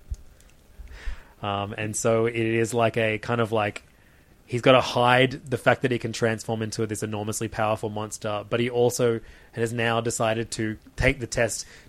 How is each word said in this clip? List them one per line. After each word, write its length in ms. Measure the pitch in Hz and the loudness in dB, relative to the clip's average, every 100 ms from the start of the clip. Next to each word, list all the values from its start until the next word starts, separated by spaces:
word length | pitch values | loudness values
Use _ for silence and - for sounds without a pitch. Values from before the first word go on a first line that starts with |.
| - - - - - - _ - - - - - - - | -12 -12 -14 -20 -20 -20 _ -20 -18 -10 -8 -8 -12 -8
Um, 320 | 104 101 101 110 | -4 -2 -4 -6
and 180 | 107 104 | -6 -2
so 320 | 117 113 117 | 2 2 2
it 80 | 117 | 0
is, 380 | 113 113 113 | 0 0 0
like, 220 | 120 113 117 | 2 2 2
a 220 | 110 107 | 0 -2
kind 240 | - 120 | -2 0
of, 100 | 110 | 0
like, 320 | 110 104 - - _ - _ _ - - | 0 -2 -4 -16 _ -20 _ _ -20 -6
he's 160 | 120 | 0
gotta 180 | 131 127 | 6 6
hide 640 | - 123 120 123 131 143 135 | 6 2 6 6 4 0 -6
the 80 | 120 | 0
fact 240 | 131 120 | 2 4
that 100 | 127 | 2
he 80 | 120 | -2
can 140 | 117 | -4
transform 480 | 107 113 110 - 110 | 0 0 0 -4 -4
into 260 | 110 - 107 | -4 -4 -4
this 160 | 107 | -4
enormously 460 | 110 107 104 107 110 | -4 -4 -4 -4 -4
powerful 400 | - 107 110 110 | 0 0 0 -4
monster, 560 | 104 107 - 110 104 104 | -6 -8 -6 -6 -6 -2
but 120 | 120 | -2
he 80 | 120 | 0
also 500 | 120 120 - 120 113 - - - | 2 2 4 0 0 -6 -20 -12
has 220 | - 113 | -4 -2
now 260 | 120 117 117 | 0 0 2
decided 500 | 117 - 113 113 110 | 0 0 0 0 -4
to 260 | - 110 107 - - | -4 -6 -6 -10 0
take 240 | 127 139 | 2 2
the 80 | 113 | -4
test 380 | 127 113 - - - | -2 -2 -2 -12 -18